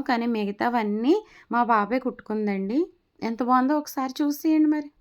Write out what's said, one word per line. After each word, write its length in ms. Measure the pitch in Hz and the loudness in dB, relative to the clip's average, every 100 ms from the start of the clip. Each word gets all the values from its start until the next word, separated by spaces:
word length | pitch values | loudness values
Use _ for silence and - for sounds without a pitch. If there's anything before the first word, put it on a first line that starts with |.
కానీ 240 | 277 233 233 | 0 0 0
మిగతావన్నీ 880 | 226 202 202 233 240 208 214 247 415 - - - | 0 -2 -2 0 0 0 0 0 -2 -6 -20 -4
మా 100 | 240 | -2
పాపే 360 | 240 220 202 254 | 2 2 2 -2
కుట్టుకుందండి. 800 | 254 202 - 214 208 196 190 262 349 _ _ _ | -2 -6 -8 -4 -2 -2 -2 -2 -2 _ _ _
ఎంత 200 | 226 226 | -8 -4
బాగుందో 320 | 247 254 262 302 | 2 4 4 0
ఒకసారి 360 | 294 - 262 262 | -2 -6 -6 -2
చూసేయండి 540 | 294 285 320 311 311 | -2 0 2 4 4
మరి. 200 | 302 294 _ | 2 -4 _